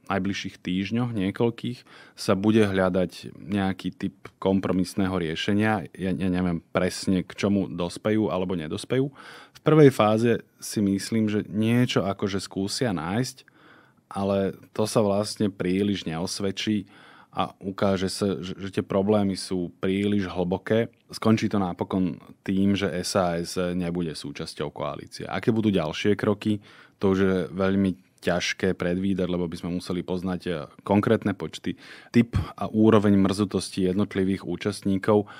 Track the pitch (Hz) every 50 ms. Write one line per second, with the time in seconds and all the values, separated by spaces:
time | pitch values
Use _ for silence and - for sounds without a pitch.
0 | _ - 95 98 92 101 95 - - 92 - - - - 90 95 98 95 113 117
1 | 123 120 117 104 92 98 98 - 120 120 117 - - 120 120 - - - - -
2 | - - - - - - 101 95 98 107 110 113 107 98 95 95 92 92 90 92
3 | 90 85 - - - - - - - - 101 101 98 95 92 - - 92 - -
4 | - 92 - _ - - - - - 95 98 98 92 95 90 92 90 - - -
5 | 98 92 95 90 85 78 80 - - - 101 101 107 110 107 98 71 - - -
6 | 90 95 90 69 95 92 90 90 92 90 87 80 - _ - 90 90 90 - -
7 | - - 95 90 82 - - - - 101 101 98 92 - 82 87 87 87 - -
8 | - 107 107 110 107 78 78 92 92 90 95 85 78 76 90 101 - - 127 131
9 | 135 147 - - - - - - - - - - - 156 156 160 147 135 127 -
10 | 110 107 110 110 117 120 113 - - _ _ - - - - 113 101 98 98 98
11 | - - 117 113 110 107 104 107 - - 87 107 110 113 120 120 123 120 - 127
12 | 87 98 95 - 107 98 95 95 - - - 95 95 98 - - 135 117 92 82
13 | 78 87 98 117 131 127 - - - _ _ _ - - - - _ _ _ _
14 | _ - - 98 98 98 98 98 98 95 - - - - - - 110 107 - 123
15 | 107 101 98 101 107 - - - 110 101 95 - - 90 92 95 104 104 101 90
16 | - 85 80 82 92 95 - - 101 98 95 - - 110 107 104 98 - - -
17 | - - - - - _ - - 92 - - - - 98 92 - 107 98 98 90
18 | 95 92 - - 104 98 90 - 85 92 92 - 95 98 - - - - - 98
19 | 95 104 110 104 101 98 92 90 - - 95 92 90 82 - _ - 95 95 98
20 | 101 104 104 101 95 90 - 92 90 90 95 95 - - 110 113 117 - _ _
21 | _ - - - - 113 110 107 117 101 - 101 95 87 87 - 101 - - 95
22 | 95 85 60 - - - - _ - - 98 95 98 101 101 90 101 90 71 90
23 | 90 - - 104 92 87 85 85 87 - - 92 90 87 90 92 90 85 87 90
24 | 87 80 73 - - 73 71 - 80 - - - 76 71 - - 73 71 - -
25 | - - - - - - 71 98 - 127 110 110 107 110 95 90 78 76 80 -
26 | - 107 101 104 - 107 101 98 - 107 104 101 - - - - - - _ -
27 | - 98 95 95 98 95 95 92 85 62 73 92 95 95 98 98 98 95 92 -
28 | _ _ _ _ - - 87 90 - - - - - 95 87 - 90 87 87 92
29 | 95 98 98 90 92 87 90 87 90 82 85 87 - 87 87 90 - - 92 87
30 | 85 - 90 92 87 92 90 85 - 90 85 76 71 - - - - - 98 104
31 | 104 117 110 107 - 107 95 - 80 80 - - - 92 - - - - - -
32 | - - - 120 117 - - - - - - - 101 - - 110 107 110 110 107
33 | 101 104 101 98 95 95 98 95 104 95 - 95 - - - 104 92 90 92 101
34 | 104 98 - 98 95 92 98 92 - 80 87 85 - 104 98 - - 101 98 95
35 | - - 107 104 101 - -